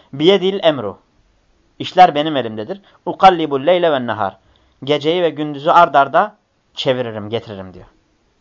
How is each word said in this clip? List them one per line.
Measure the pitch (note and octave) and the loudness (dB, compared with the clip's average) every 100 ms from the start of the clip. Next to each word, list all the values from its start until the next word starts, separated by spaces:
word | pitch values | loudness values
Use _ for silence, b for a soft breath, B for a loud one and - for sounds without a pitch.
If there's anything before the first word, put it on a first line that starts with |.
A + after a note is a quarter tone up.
| b | b
Biyedil | C3+ D#3 G3 F#3 G3 | -2 2 2 0 0
emru. | E3+ C#3+ G#2 F2 _ _ _ _ _ _ _ - | 0 0 -4 -10 _ _ _ _ _ _ _ -14
İşler | C3+ - F3+ | -2 6 6
benim | D3 D#3 C#3+ | 4 -2 -4
elimdedir. | A#2 A2 A2 F#3+ b b - | -4 -8 -10 -12 b b -12
Ukallibul | E3 F#3+ F3 D#3 C#3 C#3+ | 2 2 4 0 -2 0
leyle | F3+ E3+ | 2 2
ven | C#3+ A#2+ | 0 -2
nehar. | G#2+ G2 - _ _ _ _ | -4 -6 -8 _ _ _ _
Geceyi | C3+ D3 C#3+ F3 | -4 -2 0 0
ve | E3+ | -2
gündüzü | C#3+ D3+ C#3+ D3+ | -2 -8 -6 2
ard | E3+ E3+ | 4 4
arda | C#3+ C3+ D#3 G#3 - _ _ _ | 4 2 0 -2 -6 _ _ _
çeviririm, | - D3 B2+ A#2+ A2 G#2 | -6 -4 -2 -4 -8 -8
getiririm | A2+ A2+ G2 F#2 | -8 -8 -14 -16
diyor. | F2+ F#2 _ _ _ _ _ | -18 -20 _ _ _ _ _